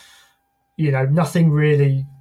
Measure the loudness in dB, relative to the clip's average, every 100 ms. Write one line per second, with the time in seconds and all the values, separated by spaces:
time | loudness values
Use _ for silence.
0 | -20 _ _ _ _ _ _ -6 -2 -2
1 | 0 0 -2 0 0 2 2 2 2 -2
2 | -6 -10